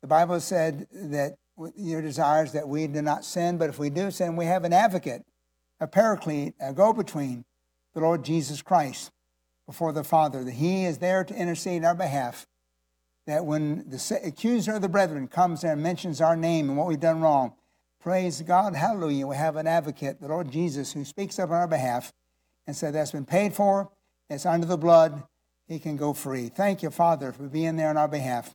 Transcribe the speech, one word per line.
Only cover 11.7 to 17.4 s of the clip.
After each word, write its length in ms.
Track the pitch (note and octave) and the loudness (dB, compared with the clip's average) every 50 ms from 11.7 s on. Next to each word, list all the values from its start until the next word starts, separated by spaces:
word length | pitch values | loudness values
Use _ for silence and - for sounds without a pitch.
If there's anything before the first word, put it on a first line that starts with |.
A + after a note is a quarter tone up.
| F3+ E3+ D#3+ | -4 0 0
on 60 | E3 | 0
our 60 | F3 | 0
behalf, 520 | F3 F#3 D#3 C3 C#3+ B2+ A#2+ A#2+ - - _ _ _ _ _ _ _ _ _ _ _ _ _ _ _ _ - | 0 -2 -4 -2 -2 -4 -4 -8 -10 -18 _ _ _ _ _ _ _ _ _ _ _ _ _ _ _ _ -2
that 180 | D3+ D#3 - | -2 -2 0
when 440 | D3 D3+ D#3 D3+ D3 D3 F3 - - | 0 -2 0 0 -2 -2 -4 -6 -10
the 100 | C3 B2+ | -10 -8
sa-, 160 | - - A3 - - | -6 -4 -4 -4 -4
accuser 520 | F3 C#3+ - - A3+ B3 A#3 F3 G3+ G#3+ | -6 -8 -2 0 0 2 2 0 -2 -2
of 60 | G#3+ | -2
the 80 | F#3+ F#3+ | -2 0
brethren 380 | E3+ G3+ G3 F3+ D#3 D3 C3 B2 | 2 2 2 2 0 -6 -8 -6
comes 340 | - E3 F3+ F3+ E3+ C#3+ | 0 2 2 2 2 -2
there 120 | - E3 D#3 | -2 -2 -2
and 100 | D3 D3+ | 0 0
mentions 380 | E3+ F3+ - - F3+ D3+ B2 | -2 -4 -4 -6 -6 -2 2
our 140 | E3 D#3+ E3 | 4 4 4
name 340 | E3 D#3+ E3 E3+ D#3+ D3+ C#3 | 4 2 2 2 2 2 0
and 80 | C#3 C#3+ | 0 0
what 100 | D#3+ F3 | 0 0
we've 120 | D#3+ C#3+ | 0 2
done 220 | D3 E3 E3 D#3+ | 2 2 2 4
wrong, 320 | D#3+ D#3+ D3 C#3 | 4 4 4 4